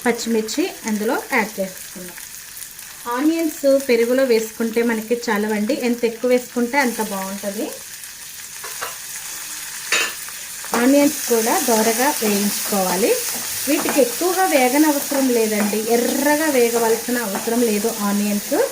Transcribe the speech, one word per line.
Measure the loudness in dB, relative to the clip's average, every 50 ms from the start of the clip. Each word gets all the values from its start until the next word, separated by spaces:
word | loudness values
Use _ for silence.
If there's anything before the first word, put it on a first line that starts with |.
| 2
పచ్చిమిర్చి | 0 0 0 0 0 0 0 0 -2 -2 -2 -2 -2 -4 -6 -6 -4
అందులో | -2 -2 0 0 -2 -2 -2 -2 0
యాడ్ | 0 0 0 -2 -6
చేసుకున్నాం. | -6 -6 -6 -12 -14 -14 -14 -14 -14 -14 -14 -14 -16 -16 -16 -16 -16 -16 -14 -14 -14 -14 -14 -16 -18 -16 -16 -12 -8 -6 -2
ఆనియన్స్ | 2 2 2 2 2 0 -2 -2 0 4 4 4 4 4 4
పెరుగులో | 2 4 4 4 4 2 4 4 4
వేసుకుంటే | 2 2 -2 -4 -4 -4 -2 0 0 0 2
మనకి | 0 -2 0 -2 -2 -2 0
చాలవండి, | -2 0 0 0 0 0 0 0 0 0 0 0 0
ఎంత | 0 2 0 -2
ఎక్కువ | -2 0 2 2 2
వేసుకుంటే | 2 2 0 -2 -2 -2 0 2 2 2
అంత | 2 0 -2 -4 -4 -4
బాగుంటుంది. | -6 -6 -6 -8 -6 -6 -6 -4 -4 -6 -6 -8 -12 -14 -14 -14 -14 -14 -16 -16 -16 -16 -16 -16 -16 -16 -14 -14 -12 -12 -12 -10 -10 -10 -10 -10 -12 -12 -12 -12 -12 -10 -10 -10 -10 -10 -10 -10 -10 -12 -12 -12 -12 -6 -4 -2 -2 -2 -2 -6 -8 -12 -12 -12 -12 -12 -12 -12 -12 -8 -2 0 2 4
ఆనియన్స్ | 6 6 6 6 4 2 0 -2 0 0
కూడా | 2 2 2 0 0 2 2
దోరగా | 2 4 4 2 2 2 2 0 0 0
వేయించుకోవాలి. | 0 0 2 2 2 0 -2 -2 -4 -2 0 0 0 0 0 2 2 2 2 2 0 -6 -6 -6 -6 -6 -8 -6 -2 0
వీటికి | 0 0 2 0 4 4 4
ఎక్కువగా | 4 2 -2 0 0 2 2 2 4 4
వేగనవసరం | 4 4 4 4 4 4 4 4 2 0 -2 0 2 2 2 4 2
లేదండి, | 2 2 2 0 0 0 0 -2 0 2 2 2
ఎర్రగా | 2 2 0 2 2 2 4 4 2 2 4 4
వేగవలసిన | 4 4 4 2 4 4 2 2 0 -2 -2 -2 -2 -2
అవసరం | -4 -4 -2 0 2 2 2 2
లేదు | 2 2 0 -2 -2 0 -2 0
ఆనియన్స్. | 2 2 2 2 0 -2 -2 0 2 2 2 0